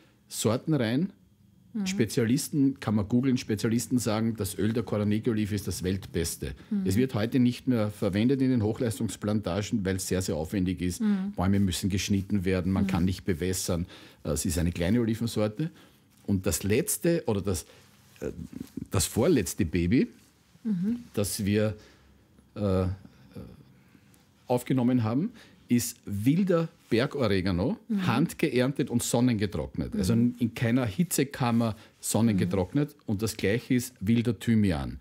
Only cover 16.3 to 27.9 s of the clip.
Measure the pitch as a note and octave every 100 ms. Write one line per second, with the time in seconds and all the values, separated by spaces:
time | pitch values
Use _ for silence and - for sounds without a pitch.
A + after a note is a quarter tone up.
16.3 | F#2+ G2 - G2 A#2 - - E3+ E3+ -
17.3 | G2+ G2 F2 - - - _ - - C2
18.3 | - - - - - - F2+ - G#2 D#3
19.3 | C3+ F2+ - E2 F2+ F2 B2+ A#3+ - _
20.3 | _ _ _ A3+ F3+ G3+ A#3+ - A2 G2+
21.3 | - G2 G#2+ G#2+ - - - _ _ _
22.3 | _ _ - G2+ F#2+ F#2 F#2+ - - -
23.3 | - A#1 - - - _ - _ - _
24.3 | _ - B2 - C3 B2 B2+ A2 B2+ A3
25.3 | - - - - A#2+ - - - G2+ B2
26.3 | E3 F#3+ E3 E3 - - A2 C#3 C#3+ A2
27.3 | G2 F#2+ F2 B2+ A3+ -